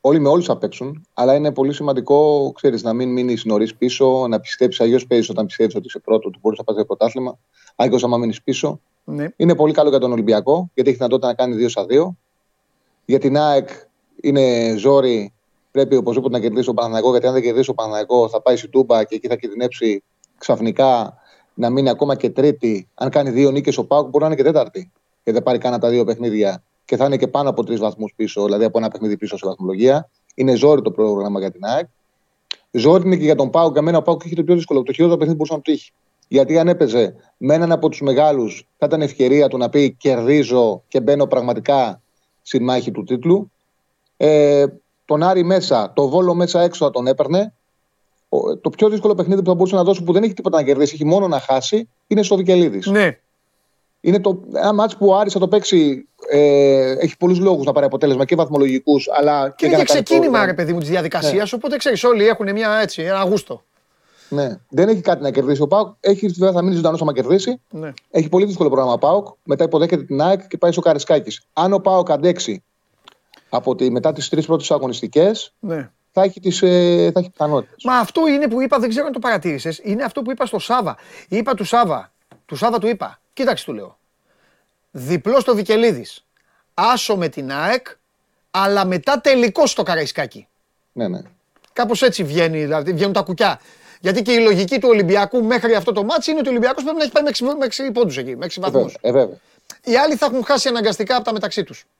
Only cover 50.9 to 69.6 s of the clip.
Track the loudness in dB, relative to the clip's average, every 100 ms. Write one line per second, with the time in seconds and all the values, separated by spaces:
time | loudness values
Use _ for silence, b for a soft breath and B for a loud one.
50.9 | 0 0 2 0 -2 0 -2 0 -4 -4
51.9 | _ _ -2 0 0 2 4 2 0 -2
52.9 | 2 2 -2 _ _ _ _ _ _ _
53.9 | _ 0 2 2 -2 -6 -4 0 0 0
54.9 | 2 4 4 2 0 0 0 2 2 2
55.9 | 0 -10 _ -2 4 4 6 6 4 2
56.9 | 0 -2 0 0 2 2 2 0 0 0
57.9 | 0 0 0 0 0 0 2 2 0 2
58.9 | 0 2 0 2 0 -2 -2 2 4 4
59.9 | 2 4 2 4 2 0 -2 -2 -4 -2
60.9 | -2 -2 -2 0 0 -2 -6 -4 -4 -2
61.9 | 0 2 4 2 2 -4 -2 -2 0 -2
62.9 | -4 -4 -2 0 -2 -4 -16 _ _ _
63.9 | b b b b -4 -4 -6 _ 0 2
64.9 | 2 0 -2 -2 -2 -2 0 2 0 0
65.9 | -4 0 0 -2 0 0 2 0 0 0
66.9 | 0 -2 -2 0 0 0 -8 _ -14 -14
67.9 | -16 _ -2 0 2 0 0 0 2 0
68.9 | 2 2 0 -2 -18 -6 -2